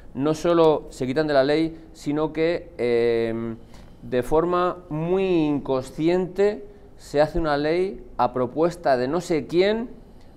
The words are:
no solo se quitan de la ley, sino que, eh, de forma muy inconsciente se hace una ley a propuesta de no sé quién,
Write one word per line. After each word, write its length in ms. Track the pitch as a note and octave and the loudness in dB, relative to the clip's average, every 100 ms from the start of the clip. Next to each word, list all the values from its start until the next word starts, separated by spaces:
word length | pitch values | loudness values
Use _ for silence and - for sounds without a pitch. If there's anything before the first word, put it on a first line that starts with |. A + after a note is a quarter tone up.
| - | -14
no 220 | B2 C#3+ | -4 -2
solo 540 | D#3 F3 E3+ D#3+ D3 - | 0 2 4 6 4 -2
se 160 | - B2+ | -8 -4
quitan 200 | C3+ D#3 | -2 2
de 60 | |
la 100 | C#3+ | 4
ley, 380 | C3+ D3+ D#3+ D#3+ - | 4 2 0 -4 -18
sino 400 | - - D3 D#3 | -12 -6 -2 -2
que, 340 | D#3+ E3 F3 - - | 0 -2 -2 -6 -4
eh, 800 | A#2+ A#2 A#2 A#2 A#2 A2+ A2+ A2+ - - - - | 0 2 2 2 0 -2 -6 -8 -14 -20 -20 -18
de 200 | A#2+ B2 | -4 -2
forma 540 | B2 D#3 E3+ F3+ F3+ - - | 2 2 2 2 0 -4 -8
muy 340 | D3+ E3 F#3 | -6 -2 0
inconsciente 1400 | F#3+ F3 D3+ C#3+ - C3 B2+ - D#3+ F3+ F3+ - G3+ G#3 - - - - | 2 2 2 0 -2 -2 -4 -2 0 0 0 0 0 0 -10 -20 -20 -20
se 220 | - C#3+ | -4 2
hace 200 | D3+ - | 2 2
una 160 | D#3+ C#3+ | 0 0
ley 500 | D3+ F3 F#3+ B3 - - | 0 0 -2 -6 -8 0
a 160 | B2 | 0
propuesta 640 | B2+ B2 C#3 E3+ E3 D3+ B2+ | 0 -2 2 0 0 0 2
de 120 | B2+ | 2
no 120 | E3+ | -2
sé 280 | E3 D#3 B2 | 0 -2 0
quién, 420 | E3 F#3+ A3 B3 - - - - | 2 2 2 -4 -12 -20 -20 -20